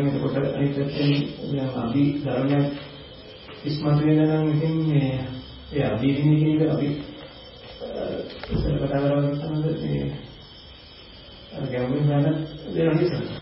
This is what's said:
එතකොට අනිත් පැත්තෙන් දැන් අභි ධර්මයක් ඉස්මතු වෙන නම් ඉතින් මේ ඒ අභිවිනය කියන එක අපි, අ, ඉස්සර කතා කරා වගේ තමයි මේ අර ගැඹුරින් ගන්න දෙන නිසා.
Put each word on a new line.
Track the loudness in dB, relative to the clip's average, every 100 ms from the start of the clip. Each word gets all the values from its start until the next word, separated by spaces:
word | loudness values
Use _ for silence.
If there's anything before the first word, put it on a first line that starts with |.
| 2
එතකොට | 0 0 0 -2
අනිත් | 0 0
පැත්තෙන් | 0 -2 0 2 2 0 -6 -4
දැන් | -2 -2
අභි | -2 -2 2 2 2
ධර්මයක් | -2 0 2 2 2 -2 -10 -16 -18 -18 -18 -18 -18 -10
ඉස්මතු | -6 -2 2 4
වෙන | 6 6
නම් | 6 4 2
ඉතින් | 2 2 2
මේ | 2 2 2 -2 -6 -10 -14 -18 -6
ඒ | -2
අභිවිනය | 0 0 2 4 4
කියන | 4 4
එක | 4 2
අපි, | 2 0 -2 -8 -14 -18 -18 -20 -20 -18 -14 -10
අ, | -8 -6 -6 -8 -12 -6
ඉස්සර | -2 0
කතා | 0 0 0
කරා | 2 2
වගේ | 2 0
තමයි | -2 -2 0 0
මේ | -2 -2 -2 -6 -12 -20 -20 -20 -20 -20 -20 -20 -20 -20 -20 -20 -16
අර | -10
ගැඹුරින් | -6 -2 0 2
ගන්න | 2 4 2 2 -2 -8 -6
දෙන | 2 4
නිසා. | 4 2 0 -4 -10